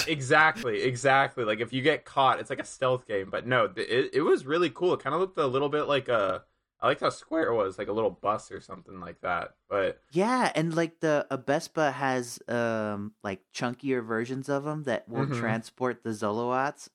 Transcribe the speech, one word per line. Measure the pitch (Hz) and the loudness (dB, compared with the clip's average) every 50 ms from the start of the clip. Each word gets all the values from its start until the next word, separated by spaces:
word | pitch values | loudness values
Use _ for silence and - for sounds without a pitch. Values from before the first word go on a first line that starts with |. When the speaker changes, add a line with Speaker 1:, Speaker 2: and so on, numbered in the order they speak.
| - | 4
Speaker 1:
exactly, | 156 160 143 131 123 151 151 156 156 156 - 135 123 107 98 | 0 -2 -4 2 4 6 6 6 6 4 0 -4 -2 -2 0
exactly. | - 131 123 120 139 135 131 135 139 131 - 127 120 | 0 0 -2 2 4 4 6 6 4 2 0 -4 -2
Like, | 107 110 107 | -2 0 -2
if | 117 110 | -2 -4
you | 120 131 | -4 2
get | 127 156 147 131 - | 2 2 2 2 -4
caught, | - - 143 135 127 113 - | -4 0 4 4 4 4 2
it's | 117 - | -2 -6
like | 139 - | -6 -8
a | - | -8
stealth | - - - 135 127 127 123 - - | -10 -6 -2 0 0 0 0 -2 -4
game. | 107 98 95 95 | -4 -2 -2 -2
But | 101 95 - 120 | -6 -6 0 2
no, | 127 123 110 | 4 4 4
th-, | 98 92 113 101 - | 2 0 -4 -2 0
it, | 110 127 151 - - | 2 0 0 2 0
it | 131 | 2
was | 160 220 381 262 147 | 4 4 2 2 2
really | 131 151 175 180 151 | -2 0 2 2 0
cool. | - - 175 180 151 | 0 0 0 2 0
It | - | 0
kinda | - 135 147 170 | 0 -2 0 0
looked | 190 185 - | -2 -2 0
a | 175 151 131 | 0 0 2
little | 123 139 147 143 | 2 0 0 0
bit | 147 151 139 - | 0 0 0 2
like | 143 135 120 - | 0 0 2 2
a, | 120 110 98 95 - - - _ _ _ _ _ _ _ | 0 2 2 0 -2 -4 -8 _ _ _ _ _ _ _
I | - | 0
liked | 123 - - | 0 0 2
how | - 147 | 0 -2
square | - - - _ 311 330 - 107 | -2 -4 -10 _ -2 0 0 2
it | 117 | 2
was, | 113 101 98 92 - | 2 0 0 -2 -6
like | 104 98 | -6 -4
a | |
little | 104 110 110 98 | -2 0 0 0
bus | 90 - - 98 107 107 - - | -2 -2 -2 -2 -2 -2 -4 -12
or | 98 95 | -14 -16
something | - - 95 92 85 - 95 92 | -14 -14 -18 -18 -16 -16 -16 -14
like | 87 87 85 - | -14 -14 -14 -8
that. | - 90 87 85 - - - _ _ _ | -4 -2 -2 -2 -4 -8 -12 _ _ _
But | 95 101 95 - - - _ _ | 0 0 0 0 -2 -6 _ _
Speaker 2:
Yeah, | 139 175 196 226 254 254 226 160 - | 0 0 2 2 2 2 2 0 0
and, | 151 160 170 156 | 0 -2 0 0
like, | 165 165 160 - _ | 0 -2 -2 -4 _
the | - 156 151 143 - - | 0 2 2 2 0 -2
Abespa | 135 127 117 - 143 160 160 - _ 160 156 143 | -6 -6 0 0 0 0 -2 -4 _ 0 0 0
has, | 127 135 143 135 127 127 123 120 - - - - | 0 0 -2 0 0 -2 -2 -6 -10 -14 -8 -4
um, | 117 120 117 113 113 110 107 104 104 101 101 107 - _ | -2 0 0 0 0 -2 -2 -2 -4 -6 -8 -10 -12 _
like, | - 104 95 - _ _ _ | -6 -6 -6 -6 _ _ _
chunkier | - 131 120 123 - - 135 131 123 113 | -6 -4 -4 -6 -4 -2 -2 -2 -2 0
versions | 110 113 113 117 123 131 135 135 143 | -2 -2 -2 -2 -2 -4 -6 -2 -2
of | 143 139 139 | -2 -2 -2
'em | 151 151 156 147 | -4 -6 -4 -2
that | 131 113 - - - | -2 -2 -2 -4 -6
will | 117 - 139 | -2 -2 -2
Speaker 1:
Mm-hmm. | 139 135 117 | 0 -2 -2
Speaker 2:
transport | 117 113 110 113 113 - _ _ 127 127 117 - _ | 0 0 -2 -2 -4 -8 _ _ -2 -2 -2 -2 _
the | 117 | -6
Zoloats. | 110 104 110 104 104 113 120 123 127 131 135 147 147 - - - | -4 -2 -2 -2 0 0 0 0 0 0 0 -2 -4 -8 -18 -20